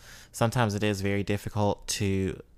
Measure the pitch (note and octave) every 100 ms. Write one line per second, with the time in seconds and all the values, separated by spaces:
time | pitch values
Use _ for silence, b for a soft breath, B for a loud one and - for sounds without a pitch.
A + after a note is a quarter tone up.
0 | B B B - A#2 C3 A2+ G2+ G#2+ G2
1 | G2 G2+ F#2+ G2+ - G#2+ G#2 - - -
2 | G2+ F#2+ F#2 - -